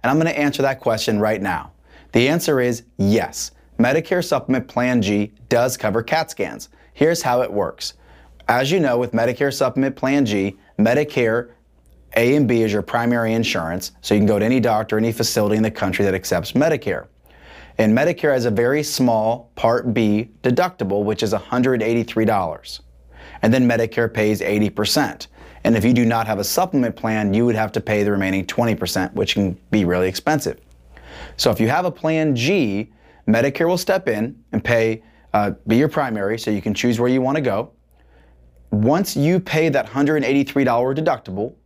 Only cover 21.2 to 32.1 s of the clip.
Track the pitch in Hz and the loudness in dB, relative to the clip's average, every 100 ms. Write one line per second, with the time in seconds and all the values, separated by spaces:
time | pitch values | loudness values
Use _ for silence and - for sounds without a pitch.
21.2 | 110 101 - 123 127 127 113 117 113 - | -2 -4 -4 -2 0 0 0 0 -2 -2
22.2 | 107 104 87 73 - - - - - - | 0 0 -2 -8 -16 -20 -20 -20 -20 -20
23.2 | - - 113 131 123 117 113 - 113 113 | -20 -4 0 4 4 2 0 0 -2 0
24.2 | 107 104 - 104 104 98 104 - 123 - | 0 0 0 0 0 -2 -2 0 -2 -6
25.2 | - - - - 113 113 110 123 117 117 | -18 -20 -20 -6 0 2 4 4 2 0
26.2 | 110 104 98 - 180 147 120 - 113 110 | -2 -2 -2 -2 0 0 -2 -4 -4 -2
27.2 | 104 104 120 110 107 - - 104 101 101 | 0 2 2 0 -2 -4 -2 0 0 0
28.2 | 95 95 92 - 117 95 87 101 90 - | 0 -2 -4 -2 0 0 -2 -4 -4 -4
29.2 | 104 - 95 90 _ 107 87 90 92 92 | -2 0 -2 -4 _ 0 2 0 -2 -2
30.2 | - 151 - - _ - - - - - | -2 -2 -4 -8 _ -20 -20 -20 -20 -18
31.2 | - - 127 107 113 151 180 175 160 | -18 -2 0 2 0 0 -2 -4 -2